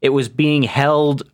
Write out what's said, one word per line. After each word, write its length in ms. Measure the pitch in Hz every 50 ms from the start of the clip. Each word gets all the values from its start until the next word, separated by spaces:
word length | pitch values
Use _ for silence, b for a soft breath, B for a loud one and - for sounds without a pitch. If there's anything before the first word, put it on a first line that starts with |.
it 80 | 139 135
was 200 | 139 139 123 107
being 340 | - - 151 151 151 143 127
held, 600 | 107 - 135 139 151 151 147 151 147 139 139 - -